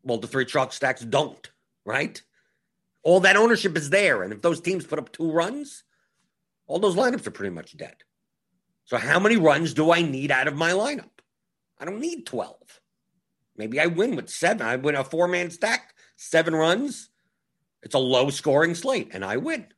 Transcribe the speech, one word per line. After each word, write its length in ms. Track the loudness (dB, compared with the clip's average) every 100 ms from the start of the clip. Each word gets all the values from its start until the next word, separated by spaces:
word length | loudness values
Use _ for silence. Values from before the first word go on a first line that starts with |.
Well, 140 | -4 -6
the 100 | -4
three 160 | -4
chalk 280 | -2 -2 -2
stacks 300 | -2 -4 -4
don't, 480 | -2 -2 -2 -8 -20 _ _ _
right? 380 | -8 -6 -6 -10 _ _ _ _ _ _ _ _
All 160 | 4 6
that 160 | 6 6
ownership 400 | 6 4 2 -2
is 140 | 0
there. 320 | 2 4 2
And 100 | -2
if 100 | -2
those 180 | 0 0
teams 260 | -2 -4 -4
put 140 | -8
up 100 | -8
two 220 | -6 -2
runs, 500 | 0 -2 -4 -12 -18 _ _ _ _ _ _ _ _ _
all 100 | 0
those 160 | 2
lineups 320 | 2 0 0 -8
are 60 |
pretty 220 | -8 -8
much 220 | -8 -14 -18
dead. 200 | -18 _ _ _ _ _ _ _ _ _ _
So 100 | -4
how 240 | 0 2
many 160 | 4 4
runs 360 | 4 4 0
do 200 | 0 2
I 100 | 4
need 300 | 2 -4 -2
out 160 | 0 -2
of 80 | 0
my 160 | 0
lineup? 480 | 0 -2 -6 -12 _ _ _ _ _ _ _
I 60 |
don't 160 | -12 -8
need 260 | -8 -8 -10
twelve. 540 | -8 -8 -12 _ _ _ _ _ _ _ _ _ -12
Maybe 220 | -8 -2
I 80 | -2
win 300 | 0 -2 -2
with 120 | -8
seven. 380 | -2 -2 0 -2
I 100 | -2
win 200 | -2 -2
a 80 |
four-man 460 | -4 0 0 0 -4
stack, 420 | -4 -2 -4 -6 _ _ _
seven 400 | 0 2 2 2
runs. 540 | 2 2 -2 -8 -16 _ _ _ _ _ _ _
It's 120 | -4
a 40 | -2
low-scoring 760 | 2 2 2 0 2 2 2
slate, 360 | 0 -2 -4 -4
and 120 | -8
I 120 | -6 -4
win. 300 | -4 -6 -10